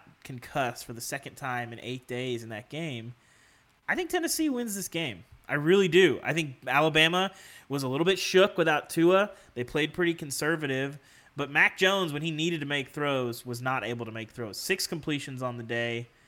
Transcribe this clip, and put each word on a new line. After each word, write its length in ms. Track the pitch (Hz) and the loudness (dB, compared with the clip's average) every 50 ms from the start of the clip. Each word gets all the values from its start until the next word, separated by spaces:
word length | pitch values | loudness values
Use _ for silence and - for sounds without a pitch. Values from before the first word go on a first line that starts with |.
| _ - _ _ _ | _ -20 _ _ _
concussed 600 | - 135 123 - - - 151 135 120 123 - - | -14 -14 -14 -14 -6 -2 -2 -2 -2 -4 -8 -12
for 80 | - | -12
the 80 | 120 113 | -12 -10
second 340 | 113 - - 135 - 139 - | -8 -8 -8 -8 -10 -12 -16
time 380 | - 143 135 123 120 120 117 | -10 -8 -6 -6 -6 -6 -8
in 80 | 117 110 | -10 -12
eight 260 | - 117 127 127 123 | -10 -8 -10 -10 -8
days 360 | - 127 123 127 127 123 113 | -8 -6 -6 -4 -4 -4 -6
in 60 | 117 113 | -6 -8
that 180 | 113 104 107 _ | -12 -12 -12 _
game, 440 | - 151 170 160 131 117 113 120 123 _ _ _ _ _ _ _ _ _ _ _ _ _ _ - | -10 -8 -8 -8 -8 -8 -10 -12 -16 _ _ _ _ _ _ _ _ _ _ _ _ _ _ -4
I 60 | 190 | -2
think 120 | 285 370 320 | -2 -2 -2
Tennessee 380 | - 359 330 330 - - 320 302 | -2 -2 0 -2 -2 0 0 0
wins 260 | 262 240 240 226 202 | 0 -2 -4 -6 -6
this 120 | 196 180 - | -8 -8 -6
game. 360 | - 165 165 139 104 87 - _ - - _ - | -4 -4 -4 -4 -6 -8 -14 _ -20 -20 _ -4
I 60 | 131 | -2
really 340 | 147 147 160 185 202 196 180 | 0 4 6 6 6 6 6
do. 320 | 156 180 190 165 120 98 | 8 8 8 8 6 2
I 100 | - 120 143 | -2 -2 -2
think 220 | 170 165 143 127 - - | -2 -2 -4 -8 -10 -4
Alabama 640 | 127 127 143 156 160 151 160 160 165 175 180 190 190 - - - - - - - _ | 2 4 4 4 6 6 6 6 6 4 2 0 -2 -4 -10 -20 -20 -20 -20 -10 _
was 140 | 135 143 | -4 -4
a 60 | 139 127 | -2 -2
little 160 | 131 143 165 | 0 2 4
bit 140 | 180 196 185 | 2 2 2
shook 380 | - - - 185 190 202 202 - | 0 4 6 6 6 6 4 2
without 320 | 165 160 151 147 - - | 2 4 2 0 0 -2
Tua. 400 | - 170 165 170 185 190 202 202 - - - - _ | 2 4 6 6 8 6 4 2 -2 -16 -20 -12 _
They 100 | 123 123 | -6 -6
played 280 | - - 156 151 151 | -2 0 0 0 0
pretty 220 | 151 - 180 170 165 | 0 0 0 0 0
conservative. 840 | 165 165 143 131 - 151 151 165 165 156 139 135 131 135 139 143 143 _ - - - - - _ | -2 -6 -8 -6 -2 0 0 0 0 0 -2 -2 -2 -2 -4 -6 -12 _ -20 -20 -20 -20 -18 _
But 140 | 139 143 143 | -8 -8 0
Mac 280 | 143 151 180 208 - - | 2 2 2 2 2 2
Jones, 340 | 190 190 196 196 185 165 | 2 2 4 2 0 -2
when 100 | 143 147 | -2 -4
he 80 | 156 170 | -4 -4
needed 300 | 156 151 160 175 170 156 | -4 -2 -2 -2 -2 -2
to 60 | 143 | -4
make 220 | 143 143 143 131 - | -4 -4 -4 -4 -6
throws, 560 | - 151 147 143 139 131 127 120 117 - - | -6 -4 -2 0 0 0 -2 -2 -4 -6 -8
was 160 | 123 120 113 | -10 -8 -6
not 220 | 123 127 131 131 101 | -4 -2 -2 -2 -2
able 200 | 113 120 117 117 | -4 -6 -6 -6
to 80 | 110 | -8
make 180 | 110 113 110 110 | -8 -10 -12 -12
throws. 280 | - - 120 104 95 - | -10 -10 -10 -10 -8 -10
Six 280 | - - 190 190 - | -4 -4 -2 -2 -2
completions 560 | - 185 160 139 - 151 143 143 - 135 123 | -6 -6 -6 -4 -4 -4 -4 -6 -8 -10 -6
on 140 | 127 127 120 | -6 -6 -6
the 60 | 120 | -8
day. 440 | 117 113 120 120 117 117 117 117 120 - _ _ _ | -8 -4 -4 -2 -2 -2 -4 -6 -8 -10 _ _ _